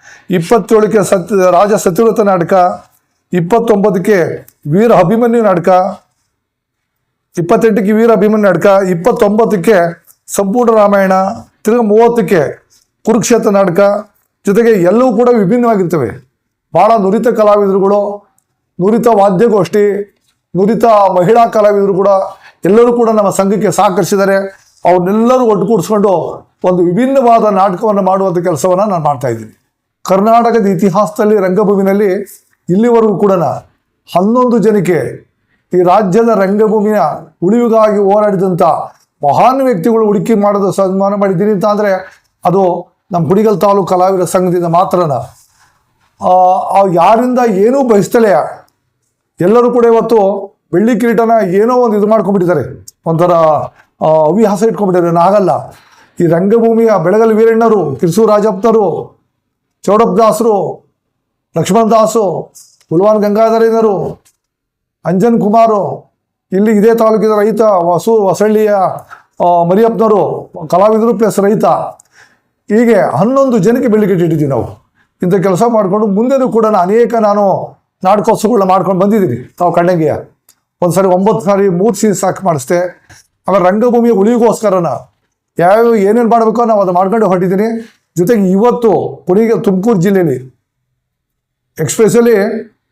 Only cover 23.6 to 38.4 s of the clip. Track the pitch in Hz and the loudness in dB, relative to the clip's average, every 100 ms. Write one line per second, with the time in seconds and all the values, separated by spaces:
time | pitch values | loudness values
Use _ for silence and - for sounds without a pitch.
23.6 | 196 170 202 175 165 196 196 196 196 - | -2 0 0 0 -2 0 0 -2 -4 -12
24.6 | _ _ - 180 175 214 233 254 247 208 | _ _ 0 0 0 0 0 2 2 0
25.6 | 190 226 165 214 202 175 - - - _ | 0 -2 -2 -2 0 -2 -4 -12 -18 _
26.6 | 185 180 175 180 262 269 240 226 214 196 | -2 0 0 0 0 0 2 2 2 0
27.6 | 196 180 220 202 190 190 196 175 180 156 | -2 -2 -2 -2 0 0 -2 -2 -4 -2
28.6 | - 180 214 180 151 139 131 113 110 _ | -2 0 -2 -2 -2 -4 -4 -6 -10 _
29.6 | _ _ _ _ - 185 208 226 233 233 | _ _ _ _ -2 0 2 2 2 0
30.6 | 202 185 202 175 208 - 214 214 185 185 | 0 0 0 0 -2 -2 0 0 0 0
31.6 | 202 202 196 196 208 180 - - _ _ | 0 0 0 0 -2 -4 -8 -18 _ _
32.6 | - 180 240 233 220 180 202 190 147 - | -4 0 2 2 0 0 0 0 -2 -6
33.6 | - _ _ _ - 170 196 240 254 233 | -12 _ _ _ -6 -2 0 0 0 0
34.6 | 190 208 160 165 123 - _ _ _ _ | 2 0 0 -2 -4 -10 _ _ _ _
35.6 | _ 180 185 190 202 190 226 214 190 208 | _ 0 2 2 2 0 2 0 0 0
36.6 | 220 220 208 214 160 156 - - 175 233 | 0 0 0 0 -2 -6 -14 -6 -2 0
37.6 | 240 220 214 202 196 208 214 196 | 2 2 2 0 0 0 0 0